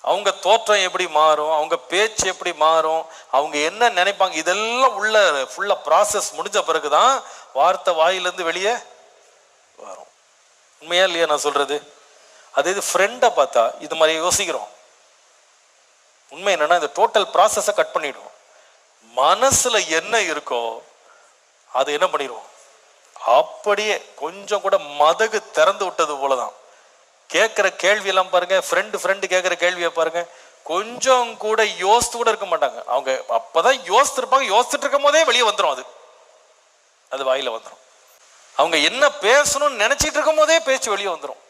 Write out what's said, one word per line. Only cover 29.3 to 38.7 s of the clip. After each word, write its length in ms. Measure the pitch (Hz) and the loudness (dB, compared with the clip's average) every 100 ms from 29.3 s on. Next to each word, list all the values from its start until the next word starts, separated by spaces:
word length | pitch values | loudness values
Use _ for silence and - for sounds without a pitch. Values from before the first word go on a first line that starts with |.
கேட்கிற 220 | 185 180 175 | -2 -2 0
கேள்வியை 280 | 175 180 170 | -2 0 -4
பாருங்க, 300 | 165 160 165 170 - - _ - | -2 -2 -4 -10 -16 -20 _ -6
கொஞ்சம் 600 | 170 214 247 262 254 240 220 | -4 -4 -4 2 2 2 -4
கூட 160 | 214 220 214 175 | -2 0 0 0
யோசித்து 320 | 185 233 233 240 | 4 4 2 -2
கூட 140 | 233 | 0
இருக்க 160 | 208 196 | 0 -2
மாட்டாங்க. 300 | 160 139 117 - | -2 -2 -4 -4
அவங்க 180 | 127 135 131 - 117 | -4 -2 -4 -2 -4
அப்பதான் 420 | - - 220 262 170 | 0 0 2 0 2
யோசித்திருப்பாங்க, 540 | 214 254 - 247 262 247 | 2 2 -2 0 0 2
யோசிச்சுட்டு 300 | 202 254 285 | 0 0 -2
இருக்கும் 220 | 285 277 277 | -2 2 2
போதே 160 | 302 320 | 4 2
வெளியே 140 | 247 226 | 2 0
வந்துரும், 240 | 202 175 | 0 -2
அது, 100 | 131 - - - _ _ _ _ _ _ _ _ _ _ | -2 -10 -20 -20 _ _ _ _ _ _ _ _ _ _
அது 120 | 135 131 | -6 -2
வாயில 260 | 135 131 113 | -2 -2 -8
வந்துரும். 240 | - - _ _ _ _ _ _ _ - | -14 -20 _ _ _ _ _ _ _ -2
அவங்க 200 | 156 | 0